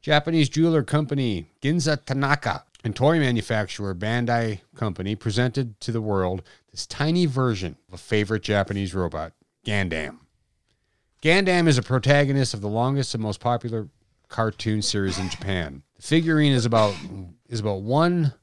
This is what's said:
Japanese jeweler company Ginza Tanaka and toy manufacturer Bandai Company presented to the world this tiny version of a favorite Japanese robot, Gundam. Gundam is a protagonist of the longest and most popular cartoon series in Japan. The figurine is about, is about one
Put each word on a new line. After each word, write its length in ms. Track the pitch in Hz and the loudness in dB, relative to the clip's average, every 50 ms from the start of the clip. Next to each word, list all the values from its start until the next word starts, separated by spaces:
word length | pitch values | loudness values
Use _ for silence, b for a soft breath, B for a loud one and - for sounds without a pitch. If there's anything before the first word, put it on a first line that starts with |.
Japanese 480 | - - 151 151 151 170 165 165 147 131 | 2 2 2 2 2 2 2 4 2 4
jeweler 340 | - 156 165 170 160 151 123 | 4 2 4 4 4 2 2
company 640 | - - 151 151 139 147 139 131 120 101 87 82 - _ _ - | 2 0 0 0 0 -2 0 0 0 0 -2 -4 -8 _ _ -2
Ginza 400 | 139 156 175 139 156 151 139 _ | 0 0 2 0 0 -2 -2 _
Tanaka 580 | - 135 139 139 139 147 147 - 110 80 67 - _ _ - - | -4 -2 0 2 0 0 0 0 -4 -4 -4 -8 _ _ -6 -6
and 120 | 117 104 | -6 -2
toy 220 | - 123 147 165 | 2 2 4 4
manufacturer 760 | 165 147 131 123 113 101 - 120 107 104 - - - 104 98 95 | 4 2 2 2 0 0 0 -2 -2 -2 -4 -6 -8 -6 -6 -4
Bandai 640 | 87 104 107 117 120 120 117 120 117 117 113 104 90 _ _ _ | -4 -2 -2 -2 -2 0 0 0 0 0 -2 -4 -8 _ _ _
Company 400 | - 117 107 87 - 92 98 107 | -4 -4 -4 -4 -4 -6 -6 -6
presented 640 | 101 - 117 101 113 123 127 117 143 131 117 104 _ | -4 -4 -2 0 0 0 0 0 -4 -6 -6 -8 _
to 120 | - - | -8 -6
the 100 | 113 117 | -4 -4
world 420 | 107 107 101 95 92 90 92 92 b b b b b _ | -2 0 0 0 0 0 -2 -6 b b b b b _
this 160 | - - - | -14 -14 -12
tiny 400 | _ - - 143 156 165 180 180 | _ -6 -4 -2 0 2 2 2
version 500 | 156 127 135 131 123 113 92 92 82 73 _ _ | 0 0 0 0 0 0 -2 -4 -8 -8 _ _
of 80 | _ 95 | _ -20
a 20 | |
favorite 460 | 87 - - 110 107 104 92 110 107 - | -20 -6 -2 0 0 0 0 -2 -4 -2
Japanese 500 | - 104 101 95 - 98 101 98 92 87 | 0 0 0 0 0 -4 -6 -4 -4 -4
robot, 400 | 95 90 85 80 78 78 82 _ _ _ _ _ _ _ | -4 -4 -4 -4 -8 -10 -10 _ _ _ _ _ _ _
Gundam. 540 | - 104 101 98 87 82 80 76 - - - _ _ _ _ _ _ _ _ _ _ _ _ _ _ _ _ _ _ _ _ - | -4 -2 -2 -2 -2 -2 -4 -6 -8 -12 -16 _ _ _ _ _ _ _ _ _ _ _ _ _ _ _ _ _ _ _ _ 2
Gundam 440 | 156 170 196 196 180 180 175 170 | 2 4 4 4 2 2 4 4
is 120 | 165 143 127 | 4 4 2
a 20 | |
protagonist 720 | 123 - 131 127 - 131 143 143 143 135 139 139 131 120 - | 2 0 -2 0 2 4 4 4 4 2 2 0 0 0 -4
of 80 | 107 | -6
the 60 | 101 | -6
longest 480 | 104 104 113 120 131 139 139 131 - - | -4 -2 0 0 0 0 -2 -2 -4 -4
and 80 | 117 110 | -4 -4
most 160 | 107 98 - | -4 -6 -2
popular 500 | - 120 120 120 - 120 113 110 104 - _ _ _ _ _ _ _ | -2 -2 -2 -2 -2 -4 -6 -6 -6 -8 _ _ _ _ _ _ _
cartoon 560 | _ - - 113 110 101 - - 110 107 107 101 | _ -2 -2 0 0 -2 -2 -2 -2 0 0 0
series 340 | - - 104 98 95 87 | -2 -2 0 0 0 -2
in 100 | - 95 92 | -2 -4 -6
Japan. 520 | - - - 98 95 90 82 71 69 69 - _ _ | -6 -6 -6 -4 -2 -2 -4 -6 -8 -14 -20 _ _
The 80 | _ - | _ -4
figurine 480 | - 151 165 165 165 160 151 151 143 | 2 2 2 2 4 2 4 4 4
is 140 | 139 123 113 | 4 4 2
about, 280 | 120 117 113 107 104 101 82 71 - - 98 92 87 - _ _ _ | 4 4 4 4 4 2 -4 -10 -12 -12 -14 -14 -16 -18 _ _ _
is 100 | 120 110 | -8 -4
about 220 | 104 107 101 95 | -4 -4 -4 -4
one 520 | 101 110 127 147 165 175 175 175 160 143 - _ | -4 0 2 2 2 2 2 2 0 0 -2 _